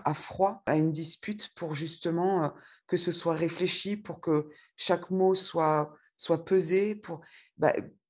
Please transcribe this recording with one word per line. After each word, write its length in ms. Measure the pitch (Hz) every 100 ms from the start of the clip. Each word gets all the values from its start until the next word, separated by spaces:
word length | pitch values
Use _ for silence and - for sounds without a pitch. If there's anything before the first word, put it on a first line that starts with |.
| 151
à 80 |
froid 480 | 147 - - 196 208 -
à 100 | 156
une 140 | 160
dispute, 580 | 156 160 - - 208 - -
pour 180 | 165
justement, 680 | 147 156 - 175 170 185 190
euh, 60 | - - - - -
que 100 | 180
ce 140 | 180
soit 220 | 165 170
réfléchi, 640 | 160 165 160 180 - 196 208
pour 240 | - -
que 260 | 170 151 151 - _ -
chaque 340 | - 175 -
mot 240 | 185 185
soit, 600 | 190 - 170 156 156 151 - _ -
soit 280 | - 160 -
pesé. 500 | 190 160 190 208 214
Pour, 260 | - 160 - - _ -
bah, 160 | 147 - - - _